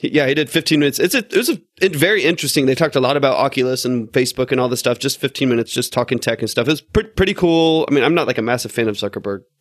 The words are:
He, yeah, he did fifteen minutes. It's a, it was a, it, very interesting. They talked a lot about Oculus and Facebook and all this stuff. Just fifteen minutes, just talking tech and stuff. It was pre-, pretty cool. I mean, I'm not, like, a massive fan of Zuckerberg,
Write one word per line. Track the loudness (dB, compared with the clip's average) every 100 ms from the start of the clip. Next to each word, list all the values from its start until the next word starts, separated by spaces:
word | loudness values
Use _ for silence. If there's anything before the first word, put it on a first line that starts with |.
He, | -2
yeah, | 0 2
he |
did | 0 0
fifteen | -2 2 2
minutes. | 2 2
It's | 0
a, | 0
it | 0 0
was | 0
a, | -4 -8 _
it, | -2 2
very | 2 2
interesting. | 2 0 -2 0 2
They | 2
talked | 0 2
a |
lot | 0 2
about | 2 2
Oculus | 0 0 -2 -2
and | -2 -4 -2
Facebook | -2 -2 -2 -2
and | 0
all | 0
this | 0
stuff. | -2 -2
Just | -4 -4
fifteen | -6 -2 0
minutes, | 0 0
just | -4 -2
talking | -2 -2 -2
tech | -2 -2
and | -2
stuff. | -2 0
It |
was | -2
pre-, | -2 -4
pretty | -2 -2 -2
cool. | 0 2 4 4 2 2
I |
mean, | 2
I'm | 2
not, | 2 0
like, | -2
a |
massive | -2 -2 -2
fan | -2 -2
of | -2
Zuckerberg, | -6 -6 -8 -8 -12 _